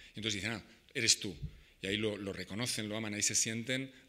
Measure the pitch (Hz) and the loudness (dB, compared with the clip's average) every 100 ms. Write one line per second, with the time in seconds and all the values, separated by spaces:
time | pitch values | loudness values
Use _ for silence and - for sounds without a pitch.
0 | - - 107 101 104 110 - - - - | -14 -4 -2 0 0 -4 -8 -20 -8 2
1 | 117 - 107 78 - - - - 95 104 | 4 4 2 -6 -8 -10 -20 -6 0 0
2 | 107 104 98 87 92 98 123 - 107 107 | 0 0 -4 -4 -6 -2 -2 -2 -2 -4
3 | 110 104 101 113 120 113 117 131 135 - | -2 0 2 4 2 0 -2 -2 -4 -12